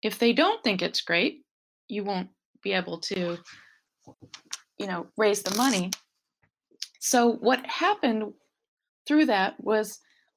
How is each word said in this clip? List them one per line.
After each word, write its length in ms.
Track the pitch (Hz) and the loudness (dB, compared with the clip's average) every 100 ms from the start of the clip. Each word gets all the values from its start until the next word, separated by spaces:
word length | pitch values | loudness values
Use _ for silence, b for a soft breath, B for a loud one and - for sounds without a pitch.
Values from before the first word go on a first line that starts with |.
If 200 | 214 - | -6 0
they 120 | 233 | 2
don't 300 | 233 349 453 | 4 2 2
think 180 | 240 190 | -2 -2
it's 200 | 170 - | -2 -6
great, 440 | - 170 208 - _ _ _ _ _ | -2 0 0 -4 _ _ _ _ _
you 160 | 208 | -8
won't 260 | 202 190 185 _ _ _ | -4 -6 -6 _ _ _
be 100 | 196 | -4
able 260 | 190 180 165 | -4 -4 -10
to, 360 | - 190 175 170 B B B B _ _ - - - - _ - _ _ | -8 -6 -6 -8 B B B B _ _ -20 -20 -20 -20 _ -18 _ _
you 80 | 196 | -6
know, 220 | 175 175 - | -6 -8 0
raise 260 | 214 202 | 2 2
the 140 | 196 202 | 0 2
money. 340 | 262 208 180 - _ _ _ _ _ _ _ _ - _ | 2 2 -2 -8 _ _ _ _ _ _ _ _ -18 _
So 320 | - 254 240 | 0 4 4
what 340 | 226 220 254 - | 2 2 0 -2
happened 640 | - 339 415 277 220 214 - _ _ _ _ _ _ - | -2 0 2 0 0 -4 -12 _ _ _ _ _ _ 0
through 180 | 302 294 | 2 4
that 320 | 202 190 - | 4 2 -2
was 400 | - 214 214 - _ _ _ | 0 0 0 -8 _ _ _